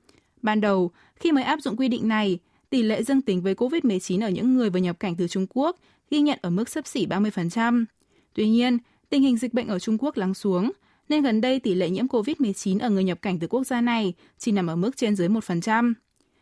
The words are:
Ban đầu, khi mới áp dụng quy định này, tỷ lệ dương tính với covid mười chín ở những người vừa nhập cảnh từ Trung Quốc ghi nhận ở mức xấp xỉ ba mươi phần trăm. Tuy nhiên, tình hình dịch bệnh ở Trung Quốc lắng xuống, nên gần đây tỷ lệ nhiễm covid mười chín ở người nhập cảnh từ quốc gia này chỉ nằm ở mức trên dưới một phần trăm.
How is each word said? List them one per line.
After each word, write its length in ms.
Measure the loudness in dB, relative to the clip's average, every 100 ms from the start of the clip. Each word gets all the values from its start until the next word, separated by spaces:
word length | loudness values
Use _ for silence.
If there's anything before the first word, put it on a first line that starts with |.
| _ _ _ _
Ban 200 | 0 2
đầu, 300 | 4 2 0 -4 _ -4
khi 160 | 2
mới 120 | 2
áp 160 | 2 -2
dụng 160 | -2 -2
quy 100 | 0
định 200 | 0 0
này, 320 | 0 0 -2 _ _ -4
tỷ 140 | 0
lệ 200 | 2 0
dương 180 | 0 0
tính 200 | 2 0
với 140 | 0 0
covid 300 | 0 0 0
mười 140 | 0
chín 240 | 0 -2
ở 60 | 0
những 260 | 0 2 2
người 140 | 2
vừa 100 | 0
nhập 200 | 0 -2
cảnh 160 | -4 -2
từ 120 | -2
Trung 180 | -2 -4
Quốc 260 | -2 -2 -2 _ _ -4
ghi 100 | 0
nhận 180 | 2 0
ở 80 | -2
mức 200 | -2 -2
xấp 180 | -6 -6
xỉ 180 | -4 -2
ba 140 | 0
mươi 120 | -2
phần 180 | -2 -4
trăm. 360 | -2 0 0 -2 _ _ _ _
Tuy 160 | -2 2
nhiên, 280 | 2 2 0 -4 _ -4
tình 120 | 2
hình 160 | 4 2
dịch 160 | 0
bệnh 140 | -4 -2
ở 120 | -4
Trung 180 | -2 -2
Quốc 200 | -2 -2
lắng 160 | -2
xuống, 380 | -2 0 0 0 -4 _ _ -2
nên 140 | 0
gần 180 | 2 2
đây 180 | 2 0
tỷ 140 | 0
lệ 160 | 0 0
nhiễm 180 | -2 -2
covid 280 | -2 -2 -2
mười 140 | -2
chín 260 | -2 -2 0
ở 100 | 0
người 140 | 0
nhập 180 | 0 -2
cảnh 180 | -4 -4
từ 80 | -2
quốc 160 | -2
gia 180 | -2 0
này 320 | 0 0 -2 -6 _ -8
chỉ 140 | -2
nằm 160 | 0 0
ở 80 | 0
mức 220 | -2 0
trên 180 | 0 0
dưới 140 | 0
một 140 | 0
phần 180 | -2 -4
trăm. 320 | 0 2 2 -2 _ _ _ _